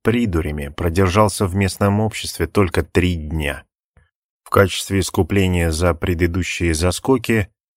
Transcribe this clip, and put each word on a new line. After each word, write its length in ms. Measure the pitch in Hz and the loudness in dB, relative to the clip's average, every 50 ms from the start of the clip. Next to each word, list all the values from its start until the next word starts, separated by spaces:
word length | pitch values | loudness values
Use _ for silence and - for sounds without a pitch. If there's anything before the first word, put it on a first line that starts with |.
придурями 680 | _ 113 110 123 120 104 82 82 78 78 76 73 71 71 | _ 0 0 2 0 0 0 -2 -2 -2 -4 -6 -8 -10
продержался 760 | - - 82 87 80 95 95 92 82 107 107 104 - - 104 | -8 -4 -4 -2 2 2 2 4 4 4 4 4 2 0 -2
в 100 | 92 87 | 0 0
местном 440 | 101 98 92 - - 104 101 101 104 | 0 0 0 0 0 0 2 2 2
обществе 460 | 110 107 - - - - - - 85 | 0 -2 -4 -6 -10 -10 -4 -4 -6
только 360 | 80 - 104 101 85 - - 78 | -2 2 2 2 2 2 -2 -2
три 320 | - _ 90 85 90 90 | 0 _ 2 2 2 0
дня. 480 | 80 76 76 78 80 76 71 69 - - _ _ _ _ _ _ _ _ _ _ _ _ _ _ _ _ | -4 -6 -6 -4 -4 -4 -4 -6 -8 -12 _ _ _ _ _ _ _ _ _ _ _ _ _ _ _ _
В 60 | - | -2
качестве 500 | - 104 101 92 - - - - 98 98 | 2 2 2 2 0 -6 -6 -2 -2 -2
искупления 720 | 90 - - - 90 80 101 101 95 92 90 87 85 82 | -2 0 0 -2 -2 0 2 2 2 2 2 2 2 0
за 220 | 80 80 90 87 82 | 0 2 0 0 0
предыдущие 800 | - - 95 87 80 90 82 85 92 85 - - - 92 85 80 | 0 -2 -4 0 0 0 0 0 -2 -4 -4 -4 -2 -2 -2 0
заскоки – 760 | 76 87 90 85 - - - 135 123 117 - 117 110 87 - _ _ _ _ _ | 0 0 -2 -2 -2 0 0 0 0 2 0 -2 -2 -2 -4 _ _ _ _ _